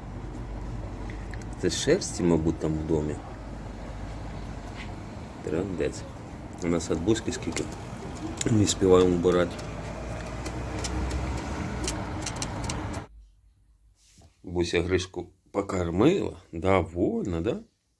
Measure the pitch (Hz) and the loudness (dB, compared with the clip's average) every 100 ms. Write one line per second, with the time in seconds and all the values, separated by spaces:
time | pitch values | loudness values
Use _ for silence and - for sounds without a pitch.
0 | - - - - - - - - - - | -10 -10 -8 -8 -8 -8 -6 -8 -8 -8
1 | - - - - - - 87 - - 190 | -8 -8 -8 -8 -8 -2 0 2 4 4
2 | - - 87 80 80 80 78 78 78 80 | 2 0 4 6 4 0 0 0 2 2
3 | 76 73 - - - - - - - - | 0 -4 -8 -10 -10 -10 -10 -10 -10 -10
4 | - - - - - - - - - - | -10 -8 -8 -8 -8 -10 -10 -10 -10 -10
5 | - - - - - 82 98 82 71 - | -10 -10 -12 -8 -2 0 0 0 -2 -2
6 | - - - - - - 85 85 80 85 | -10 -10 -12 -12 -12 -4 2 2 2 0
7 | 90 113 - - - - - - - - | 4 2 2 -4 -4 -4 -4 -6 -10 -10
8 | - - - - - 110 95 - 95 92 | -10 -8 -6 -2 4 6 6 6 8 10
9 | 90 87 90 87 87 - - - - - | 8 6 6 6 4 -2 -8 -8 -8 -8
10 | - - - - - - - - - - | -8 -8 -8 -6 -6 -6 -6 -4 -4 -2
11 | - - - - - - - - - - | -2 -2 -2 -4 -4 -4 -4 -4 -4 -4
12 | - - - - - - - - - - | -4 -6 -6 -6 -6 -4 -4 -4 -4 -6
13 | - - - _ _ _ _ _ _ _ | -10 -16 -20 _ _ _ _ _ _ _
14 | _ - - _ - 87 87 87 87 92 | _ -20 -20 _ -4 0 4 4 4 2
15 | - 90 - _ _ 101 95 95 85 87 | 0 -8 -10 _ _ -2 0 0 2 6
16 | 135 190 90 80 - 82 92 95 - 87 | 6 6 0 -6 -12 -2 4 4 4 2
17 | 123 226 110 82 92 196 226 _ _ | 2 2 0 0 0 -2 -6 _ _